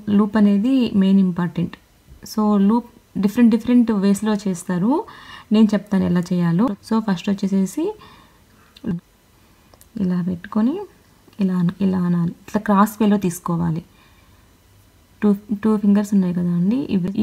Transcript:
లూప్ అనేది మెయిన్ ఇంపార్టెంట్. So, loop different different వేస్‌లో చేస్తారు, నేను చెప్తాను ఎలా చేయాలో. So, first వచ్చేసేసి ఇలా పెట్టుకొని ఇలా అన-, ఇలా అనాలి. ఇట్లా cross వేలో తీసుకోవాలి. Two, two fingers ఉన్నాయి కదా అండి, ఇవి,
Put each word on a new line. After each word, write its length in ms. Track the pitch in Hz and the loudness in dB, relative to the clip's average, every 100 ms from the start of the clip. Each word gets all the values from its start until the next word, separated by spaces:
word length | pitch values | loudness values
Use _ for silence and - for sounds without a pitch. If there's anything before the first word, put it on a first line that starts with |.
| - | 0
లూప్ 260 | 202 208 214 | 0 2 2
అనేది 560 | 208 202 233 269 233 | 2 2 2 0 0
మెయిన్ 260 | 202 190 196 | 2 4 4
ఇంపార్టెంట్. 560 | 185 170 175 - 175 - _ _ - - | 2 0 -4 -4 -6 -8 _ _ -20 -20
So, 320 | - - 214 208 | -12 -4 0 2
loop 300 | 196 233 233 - _ - | 2 2 -2 -14 _ -4
different 320 | 202 240 240 | -2 4 4
different 400 | 226 226 247 233 | 4 2 2 2
వేస్‌లో 440 | 208 196 202 214 | 2 0 0 -2
చేస్తారు, 720 | 208 202 175 - 180 208 302 - - - - - | -4 -4 -6 -4 -2 0 -2 -4 -14 -20 -16 -2
నేను 160 | 214 214 | 2 4
చెప్తాను 300 | 208 - 190 | 2 -2 -2
ఎలా 160 | 185 175 175 | 0 0 -2
చేయాలో. 340 | 180 170 170 240 | 0 0 0 0
So, 340 | 202 - 226 | -4 -4 -2
first 300 | 220 175 - | -2 -4 -2
వచ్చేసేసి 640 | 202 196 196 190 - 349 427 - - - _ _ _ _ - - 175 - _ _ _ _ _ _ _ _ 226 | -4 -2 0 -2 -4 -6 -8 -16 -20 -20 _ _ _ _ -14 -8 -8 -10 _ _ _ _ _ _ _ _ -6
ఇలా 220 | 185 180 | -4 -2
పెట్టుకొని 580 | 175 175 - 214 226 349 415 _ _ _ _ - | -4 -6 -8 -2 -2 -4 -10 _ _ _ _ -4
ఇలా 160 | 196 185 | -2 0
అన-, 140 | 175 190 | -2 -2
ఇలా 180 | 196 185 | -2 -2
అనాలి. 320 | 175 175 170 | 0 0 -2
ఇట్లా 300 | - - 214 | -6 -8 -6
cross 420 | 214 196 214 - | 0 2 2 2
వేలో 140 | 214 208 | 0 0
తీసుకోవాలి. 680 | 190 170 - 170 170 160 - _ _ _ _ _ _ _ _ _ _ _ _ - | -2 -4 -4 -4 -2 -4 -8 _ _ _ _ _ _ _ _ _ _ _ _ -2
Two, 120 | 208 202 - 202 | 0 0 -4 -4
two 120 | 220 214 | 0 0
fingers 380 | 208 202 208 | 2 2 2
ఉన్నాయి 200 | 202 180 | 0 0
కదా 160 | 175 175 | 0 -2
అండి, 260 | 175 180 247 | 0 0 -2
ఇవి, 360 | - 190 180 202 | -2 -2 -2 -2